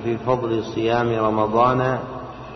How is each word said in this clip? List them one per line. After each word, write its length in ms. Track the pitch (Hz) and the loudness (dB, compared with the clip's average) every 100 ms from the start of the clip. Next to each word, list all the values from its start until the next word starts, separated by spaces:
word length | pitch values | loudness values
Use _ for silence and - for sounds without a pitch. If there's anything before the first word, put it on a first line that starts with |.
في 140 | 117 113 | -4 -2
فضل 460 | 113 127 117 113 | 0 0 0 -2
صيام 640 | 113 113 113 120 120 113 110 | -2 -2 2 2 2 2 2
رمضان 760 | 107 107 113 123 127 127 123 - - - - - | 2 2 4 4 4 0 -2 -6 -10 -12 -14 -16